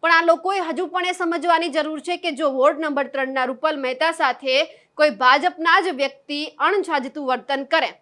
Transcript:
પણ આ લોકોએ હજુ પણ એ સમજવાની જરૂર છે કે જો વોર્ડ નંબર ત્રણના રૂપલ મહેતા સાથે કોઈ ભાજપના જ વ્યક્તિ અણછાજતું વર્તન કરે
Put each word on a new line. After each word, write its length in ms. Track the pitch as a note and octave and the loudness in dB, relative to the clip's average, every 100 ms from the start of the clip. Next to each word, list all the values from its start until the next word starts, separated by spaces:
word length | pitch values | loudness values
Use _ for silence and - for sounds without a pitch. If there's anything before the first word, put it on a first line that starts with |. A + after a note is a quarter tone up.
પણ 100 | E4 | 4
આ 120 | E4 | 4
લોકોએ 360 | E4+ E4+ F4+ G4 | 4 2 2 -2
હજુ 280 | E4 D4+ F4+ | -4 -4 -4
પણ 200 | F4+ F4+ | -4 -4
એ 60 | |
સમજવાની 560 | F4+ F4 E4+ D#4+ E4 E4+ | -4 -4 -2 0 0 2
જરૂર 320 | C#4+ D4+ D#4 | -2 -4 -6
છે 160 | - F4 | -6 -6
કે 140 | F4+ | -4
જો 200 | C4+ D4+ | -2 -2
વોર્ડ 280 | C4 C4+ D4+ | 2 2 2
નંબર 280 | D#4 C#4+ C4+ | -4 -2 -4
ત્રણના 380 | C4+ C4 C4+ | -4 -4 -4
રૂપલ 320 | B3+ C4 D#4 D4+ | -4 -2 -2 -2
મહેતા 360 | B3+ B3+ D#4+ | -6 -2 -2
સાથે 520 | E4 D4 F#4 C#4 C4 D#4+ - _ | 0 -2 -2 0 0 0 -6 _
કોઈ 160 | - D4+ | 0 0
ભાજપના 720 | G#3 B3+ C#4+ F4 - E4 F4 | 4 4 4 2 0 4 4
જ 80 | F#4 | 2
વ્યક્તિ 580 | C4+ C4+ C#4 _ D4 D4+ _ | -2 -4 -6 _ -8 -8 _
અણછાજતું 680 | D4 G4+ F4+ D4+ C4 D4+ C#4 | 0 0 -2 -4 -4 -8 -4
વર્તન 380 | B3+ - C#4 | -4 -2 -6
કરે 300 | C#4 E4 C4+ - | 0 0 0 -6